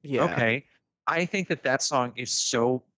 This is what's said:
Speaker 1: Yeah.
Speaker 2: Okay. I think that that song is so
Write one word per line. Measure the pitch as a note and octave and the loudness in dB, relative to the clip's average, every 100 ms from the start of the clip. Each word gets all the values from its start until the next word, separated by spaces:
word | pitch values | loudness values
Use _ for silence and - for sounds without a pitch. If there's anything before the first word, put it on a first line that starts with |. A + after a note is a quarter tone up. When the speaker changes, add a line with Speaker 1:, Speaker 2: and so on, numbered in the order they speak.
Speaker 1:
Yeah. | C#3+ B2+ E3+ | -4 0 0
Speaker 2:
Okay. | - A#2 B2 - _ _ _ - | 2 0 0 -6 _ _ _ -4
I | E3 F3 | -2 -2
think | G3 F3+ | -2 -2
that | - | -2
that | C3+ C3+ | 0 0
song | - C#3 B2 A#2+ | 0 0 0 -4
is | B2 | -6
so | - - A#2+ A#2+ B2+ - | -4 0 2 2 0 -4